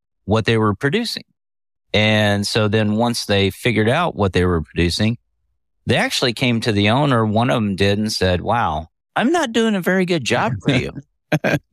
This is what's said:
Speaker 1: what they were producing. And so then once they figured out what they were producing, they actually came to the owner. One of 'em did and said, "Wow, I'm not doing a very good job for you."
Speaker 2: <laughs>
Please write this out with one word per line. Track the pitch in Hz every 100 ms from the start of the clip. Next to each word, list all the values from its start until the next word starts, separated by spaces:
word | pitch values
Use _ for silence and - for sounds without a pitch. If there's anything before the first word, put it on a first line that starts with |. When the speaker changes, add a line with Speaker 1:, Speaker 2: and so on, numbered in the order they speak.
| _ _ -
Speaker 1:
what | 107 110
they | 113
were | 107 101
producing. | 139 190 233 - - _ _ _ _ _ _
And | 104 107 107 104 101 101
so | 120 107
then | 110 107 107
once | 117 117 -
they | 101 98
figured | - 123 107 107
out | 143 175 -
what | 98
they | 92 90
were | 87
producing, | 76 - 85 - 107 120 _ _ _ _ _ _ -
they | 131
actually | 254 - 131
came | 113 127 117
to | 113
the | 101 104
owner. | 120 147 123 110
One | 104 123
of | 139
'em | 104 92
did | 98 104
and | 107
said, | - 95 90
"Wow, | 87 117 101 76 80 _ _ -
I'm | 220
not | 339 277
doing | 226 226
a | 202
very | 175 185 180
good | 170
job | 113 123 208 101
for | -
you." | 127 - - - _ _
Speaker 2:
<laughs> | 147 - - -